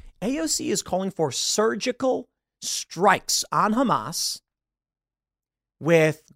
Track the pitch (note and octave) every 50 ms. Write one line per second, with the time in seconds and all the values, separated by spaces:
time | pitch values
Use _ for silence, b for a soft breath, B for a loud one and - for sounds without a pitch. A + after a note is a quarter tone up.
0 | - - - - F3 A#3 C#4 D#4+ E4 D4 - - - D#4 G#3 - - - F3+ F#3
1 | G3 F#3+ - - D#3+ C3 - - - - - G#3 G#3+ A3+ A#3 G#3 - B3+ - -
2 | C4+ C4 B3+ C4+ B3 _ _ _ _ _ _ - - - - - - - - D#3+
3 | F#3+ G3 F3+ - - - - - - - D3 D#3 F#3 G#3+ G#3+ B3+ C#4 G3+ D3 A#2+
4 | G#2+ C3+ E3+ - - - - - _ _ _ _ _ _ _ _ _ _ _ _
5 | _ _ _ _ _ _ _ _ _ _ _ _ _ _ _ - C3+ D#3+ E3+ D#3+
6 | D#3 D#3 D3+ - _ _ -